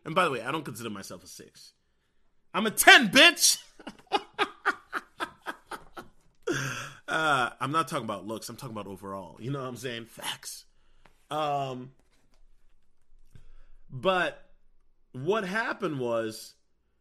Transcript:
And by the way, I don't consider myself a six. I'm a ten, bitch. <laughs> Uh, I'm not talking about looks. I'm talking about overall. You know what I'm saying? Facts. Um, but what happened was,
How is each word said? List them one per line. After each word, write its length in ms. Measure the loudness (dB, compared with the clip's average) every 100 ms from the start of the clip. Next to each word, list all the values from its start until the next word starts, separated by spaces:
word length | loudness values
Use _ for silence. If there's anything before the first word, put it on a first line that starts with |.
And 100 | -2
by 100 | 2
the 60 | 2
way, 100 | 2
I 80 | -2
don't 140 | -4
consider 260 | -6 -8 -8
myself 320 | -8 -12 -14
a 60 | -16
six. 440 | -18 -20 -20 -20 _ _ _ _ _ _ _ _
I'm 140 | -2 0
a 40 |
ten, 400 | 6 10 10 10
bitch. 480 | 8 8 8 4 2 -4 -20 -18 -18 -4
<laughs> 80 | -4 -4 -4 -4 -4 -4 -4 -6 -12 -10 -10 -10 -10 -14 -14 -14 -14 -14 -18 -18 -20 -20 _ -4 -2 -2 -6 -10 -12 -4
Uh, 380 | 0 4 4 4 0
I'm 120 | 0
not 160 | 2 0
talking 180 | -2 -4
about 200 | -4 -6
looks. 220 | -8 -8
I'm 80 | -12
talking 180 | -10
about 120 | -10 -10
overall. 500 | -10 -10 -10 -10 -12
You 120 | -8
know 100 | -6
what 80 | -6
I'm 80 | -8
saying? 300 | -8 -8 -10
Facts. 580 | -10 -10 -8 -10 -14 -16 _ -20 -20 -20 _ -8
Um, 600 | -4 -2 0 -2 -6 -12 -18 _ _ _ -20 -20 -20 -20 -20 -20 -20 -20 -20 -20 -18 -16 -16 -18 -18 -14
but 520 | -2 2 2 2 -4 -14 -20 -20 -20 -20 _ _
what 320 | -6 -2 0
happened 540 | 0 -2 -4 -4 -4 -2
was, 540 | 0 0 -2 -6 -14 -20 _ _ _ _